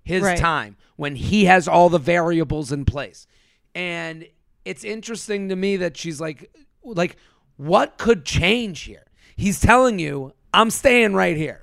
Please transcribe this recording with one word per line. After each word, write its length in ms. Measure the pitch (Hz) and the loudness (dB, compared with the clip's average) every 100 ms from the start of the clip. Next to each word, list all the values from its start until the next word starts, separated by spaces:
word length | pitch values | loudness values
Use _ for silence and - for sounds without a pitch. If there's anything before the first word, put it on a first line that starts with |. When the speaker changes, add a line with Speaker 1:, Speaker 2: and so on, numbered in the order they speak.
Speaker 1:
his 220 | - 180 | -6 -2
Speaker 2:
Right. 120 | 196 175 | 0 0
Speaker 1:
time, 400 | 165 151 107 101 _ - | 0 -2 -6 -14 _ -10
when 180 | 143 | -8
he 300 | 139 123 208 | -6 -2 4
has 240 | 190 185 160 | 6 6 4
all 200 | 165 175 | 4 4
the 100 | 170 | 4
variables 720 | 131 175 165 170 151 151 139 | 0 0 0 0 -2 -4 -6
in 120 | 143 | -2
place. 440 | 139 143 117 82 _ _ _ _ _ 175 | -2 -2 -8 -14 _ _ _ _ _ -10
And 500 | 180 170 165 160 165 _ _ _ | -8 -8 -10 -12 -18 _ _ _
it's 180 | - 180 | -16 -14
interesting 680 | 220 220 220 226 - 202 196 | -10 -12 -10 -12 -8 -6 -4
to 60 | 185 | -4
me 200 | 196 196 | -2 -2
that 200 | 180 139 | -4 -6
she's 240 | 165 147 | -10 -10
like, 320 | 160 143 - _ 294 _ | -10 -12 -20 _ _ _
like, 340 | 285 202 175 - _ _ _ - | -10 -4 -4 -4 _ _ _ -14
what 400 | 139 196 294 - | 0 0 0 -2
could 280 | - 226 | 0 0
change 560 | 135 - 175 233 226 156 | 0 0 2 0 -2 -8
here? 240 | - 101 _ _ _ - | -14 -18 _ _ _ -6
He's 240 | 196 185 | -4 2
telling 380 | - 240 254 208 | 4 6 6 0
you, 340 | 156 143 131 - _ | -4 -6 -10 -14 _
"I'm 180 | 185 226 | 2 2
staying 440 | - - 247 220 | 2 4 4 4
right 220 | 190 185 160 | 2 0 0
here, 260 | 156 101 | -6 -10